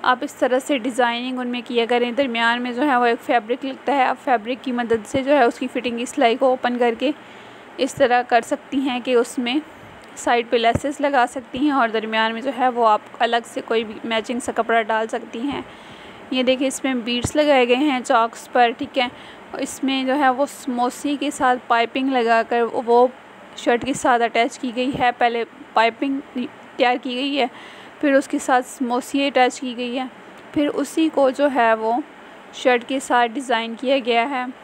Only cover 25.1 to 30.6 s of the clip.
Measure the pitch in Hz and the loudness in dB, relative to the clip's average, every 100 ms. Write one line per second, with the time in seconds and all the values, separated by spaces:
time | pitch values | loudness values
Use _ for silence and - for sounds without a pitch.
25.1 | 240 240 233 226 - - - 226 226 277 | 2 0 0 -8 -10 -4 2 2 0 -4
26.1 | 269 - - 247 - - - 247 247 269 | -4 -6 -8 -8 -12 -20 0 0 0 -4
27.1 | 247 277 277 240 - - - - - 294 | -6 -4 -2 -2 -4 -20 -20 -20 -4 2
28.1 | 269 294 285 - 254 254 - 240 247 - | 2 2 -6 0 0 0 -6 -4 -4 -2
29.1 | 277 277 269 254 - 254 240 247 240 254 | -2 0 2 2 0 -10 -8 -6 -6 -8
30.1 | - - - - - | -12 -20 -20 -8 -2